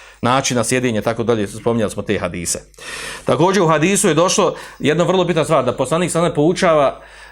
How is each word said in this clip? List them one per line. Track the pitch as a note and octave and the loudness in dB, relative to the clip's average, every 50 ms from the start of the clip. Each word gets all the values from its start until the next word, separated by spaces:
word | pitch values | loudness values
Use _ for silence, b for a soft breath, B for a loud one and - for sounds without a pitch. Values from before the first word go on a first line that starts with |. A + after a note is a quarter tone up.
| B B B B - | B B B B 0
Načina | A#2 B2+ C3+ C3 - C3 B2 A2 | 0 2 2 0 0 -2 -2 0
sjedinja, | - B2+ C3 B2 B2+ A2+ G#2 G2+ | 0 0 0 0 0 -2 -2 -2
tako | A#2 A2+ A#2 A2+ | -2 -2 -2 -2
dalje, | G#2+ A#2+ A2 G2+ G2 | 0 0 0 -2 -4
spominjali | G#2 A2 - A#2+ A#2 A#2 G#2+ F#2+ | -8 -4 -4 -2 0 0 -2 -2
smo | - G#2+ F#2+ | -4 -6 -4
te | - G#2 F2 | -4 -4 -2
hadise. | F#2 F2+ E2+ F2+ E2+ D#2+ - - - - B B B B B B B B B B B | -4 -6 -6 -6 -6 -6 -6 -6 -8 -12 B B B B B B B B B B B
Također | - C3+ B2 D#3+ F#3+ F#3+ G3+ F3 | -2 2 2 2 2 2 2 2
u | |
hadisu | D#3 E3 D3+ D3+ F#3 G3+ G3 - F#3 | 2 2 2 2 2 2 2 2 2
je | D3+ | 2
došlo | D3+ F3 F#3 - - F#3+ D3+ B B B B B B | 2 2 2 2 2 0 0 B B B B B B
jedna | - C3+ D#3 E3 E3+ | -2 0 0 2 2
vrlo | D#3 F#3 F#3+ F3 | 2 2 2 0
bitna | E3 F3 D#3+ C#3+ | 0 0 0 0
stvar, | - D#3+ C#3+ B2 | 2 2 2 2
da | B2 A2+ | 0 -2
poslanik | - C3 B2+ D#3 E3+ F3+ D#3+ | -2 -2 -2 0 -2 -2 -2
sada | - E3 F3 E3 - | 0 0 0 0 0
poučava, | D3 D3 E3 F3+ F3+ G3 F3 D#3+ D3+ C#3 B2+ - B B B B B B B | 2 2 2 2 2 2 2 4 4 2 2 0 B B B B B B B